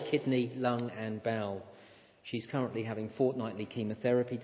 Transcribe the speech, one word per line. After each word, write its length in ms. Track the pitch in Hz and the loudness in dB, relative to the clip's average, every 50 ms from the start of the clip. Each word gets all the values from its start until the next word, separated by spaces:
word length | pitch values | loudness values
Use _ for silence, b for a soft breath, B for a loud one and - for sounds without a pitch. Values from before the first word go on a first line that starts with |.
| - - | 2 2
kidney, 420 | - 147 - 135 131 127 123 120 120 | 0 2 4 4 2 4 2 0 0
lung 360 | 127 123 123 120 120 120 120 113 | 0 2 2 2 2 0 -2 -4
and 240 | 113 110 110 110 107 - | -4 -4 -4 -4 -2 0
bowel. 420 | 117 113 110 104 101 98 95 - - B B B B B B B B B B B | 0 0 0 0 -2 -4 -6 -8 -12 B B B B B B B B B B B
She's 240 | - - 113 - | -6 -6 -6 -4
currently 380 | - - 139 127 117 - 110 110 | -2 0 0 0 0 -2 -2 -4
having 260 | 113 110 107 110 110 - - | -4 -4 -4 -4 -4 0 4
fortnightly 480 | 135 127 139 127 110 110 95 101 107 | 4 4 4 2 -4 -4 -4 -6 -6
chemotherapy, 720 | - - 120 110 104 107 - - 123 123 123 120 - 127 117 | -6 -4 -2 -2 -2 -2 0 2 4 6 6 4 2 -2 -6